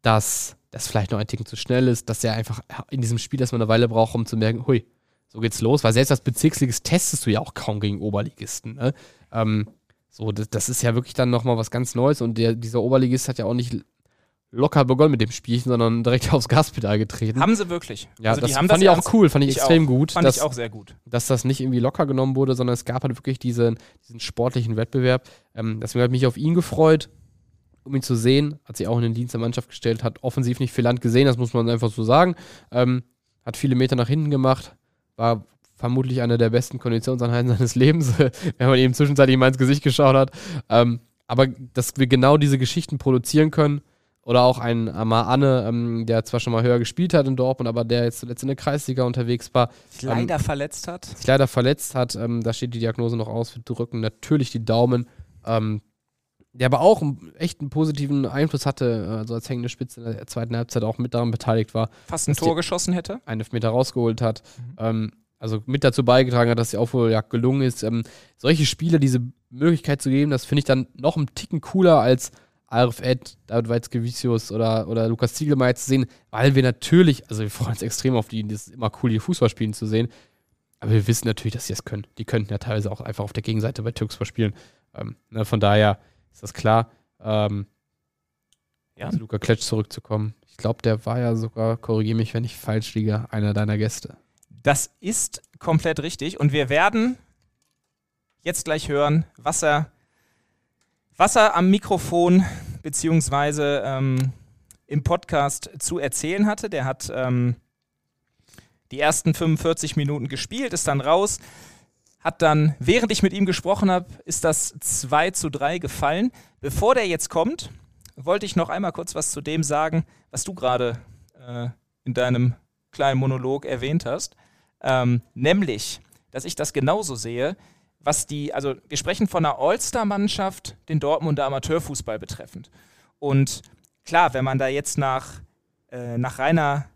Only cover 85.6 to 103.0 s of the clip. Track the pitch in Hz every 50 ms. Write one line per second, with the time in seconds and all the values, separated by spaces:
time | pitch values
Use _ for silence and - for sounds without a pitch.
85.6 | 104 101 104 107 107 104 95 - _ _ _ _ _ _ _ - - 107 - -
86.6 | - 107 110 113 113 - _ _ _ _ _ _ - 110 107 107 104 104 104 101
87.6 | 98 _ _ _ _ _ _ _ _ _ _ _ _ _ _ _ _ _ _ _
88.6 | _ _ _ _ _ _ _ - - - - 165 113 - - 101 - - 113 -
89.6 | - - 113 110 107 _ - - _ - 107 107 107 107 110 _ _ _ _ -
90.6 | - 110 117 - - 117 110 113 - 110 117 123 123 117 113 113 110 110 _ 113
91.6 | 110 113 117 117 - - 110 110 107 107 113 113 113 - - 117 117 113 - -
92.6 | - - 107 110 107 - - 113 107 107 107 110 113 - - 107 104 104 104 107
93.6 | 107 104 107 104 110 110 - - - - - _ _ _ _ _ _ _ - -
94.6 | _ 143 139 139 - - _ _ - 190 220 - - - - - _ _ _ -
95.6 | - 175 160 160 - 165 156 - 139 170 - - 135 165 - - 143 143 135 151
96.6 | 139 123 143 151 180 208 220 220 220 254 254 - _ _ _ _ _ _ _ _
97.6 | _ _ _ _ _ _ _ _ _ _ _ _ _ _ _ _ _ 165 170 -
98.6 | - 165 151 156 - - 143 143 147 147 151 160 160 - _ - 120 147 160 -
99.6 | - 151 147 147 156 - _ _ _ _ _ _ _ _ _ _ _ _ _ _
100.6 | _ _ _ _ _ _ _ _ _ _ _ - 175 202 - 240 214 214 - 170
101.6 | 180 185 196 208 - - 202 170 - - 170 170 175 175 180 190 185 - - -
102.6 | - - - - - 151 143 -